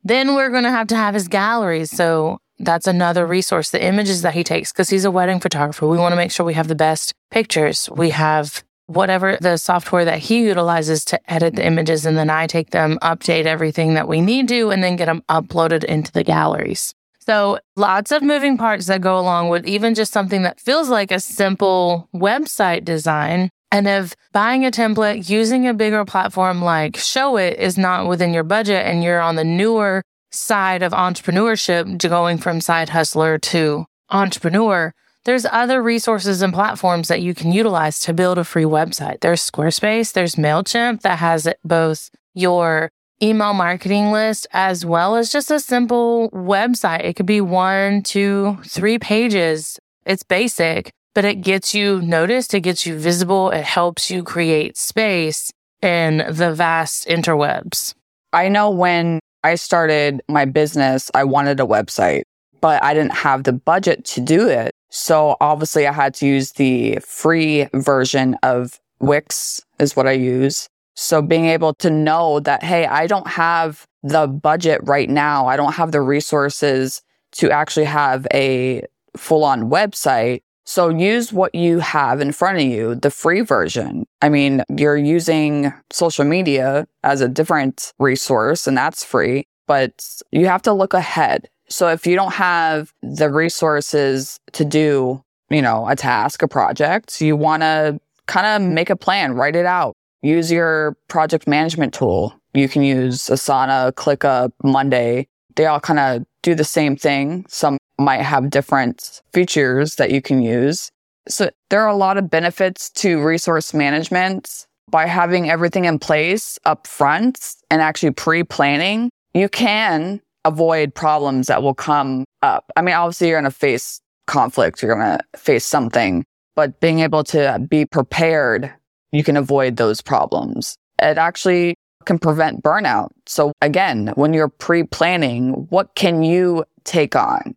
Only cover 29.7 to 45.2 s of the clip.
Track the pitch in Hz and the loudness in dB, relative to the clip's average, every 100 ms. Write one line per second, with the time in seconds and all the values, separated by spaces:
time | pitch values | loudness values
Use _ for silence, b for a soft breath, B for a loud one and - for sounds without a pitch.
29.7 | 226 202 190 - _ _ - - 208 190 | 2 0 -2 -6 _ _ -10 -2 0 0
30.7 | 185 180 170 180 180 - 180 226 220 - | 0 -2 0 -2 -2 -2 0 0 0 0
31.7 | 175 170 180 175 175 170 165 180 165 - | -2 -2 -2 0 2 0 0 -2 -4 0
32.7 | 165 156 165 156 156 160 156 - 170 156 | -2 0 0 0 0 0 0 -2 0 0
33.7 | 147 160 _ _ 196 190 - 170 190 220 | -2 -8 _ _ -2 -2 -2 -2 0 2
34.7 | 180 165 - _ _ - 254 226 226 240 | 0 -2 -8 _ _ -2 0 0 0 0
35.7 | 262 233 233 233 214 190 185 190 175 208 | 0 2 0 0 0 0 0 0 0 -2
36.7 | - 185 175 165 170 175 170 165 190 226 | 0 0 0 -2 -2 -2 -2 0 2 2
37.7 | 175 156 - - 170 185 180 165 170 160 | 0 -2 -2 -4 0 0 0 -2 0 2
38.7 | 156 165 - 147 147 170 170 - - 156 | 0 -2 -4 -8 -2 0 0 -2 -2 -2
39.7 | - 208 220 220 - 170 160 151 156 190 | 0 -2 -2 -2 -2 -2 0 2 0 0
40.7 | 233 240 226 190 170 165 165 160 - 165 | -2 -2 -2 -4 -2 0 0 -2 -6 -2
41.7 | 165 160 156 - _ _ 185 180 175 165 | 0 0 -4 -10 _ _ -2 0 2 2
42.7 | 156 160 _ _ _ 214 220 208 202 175 | 0 -4 _ _ _ 0 2 0 0 -2
43.7 | 175 185 202 208 214 220 214 - 180 190 | -2 -2 0 0 0 -2 -4 -6 -2 -2
44.7 | 180 170 170 185 226 | -2 -2 0 2 0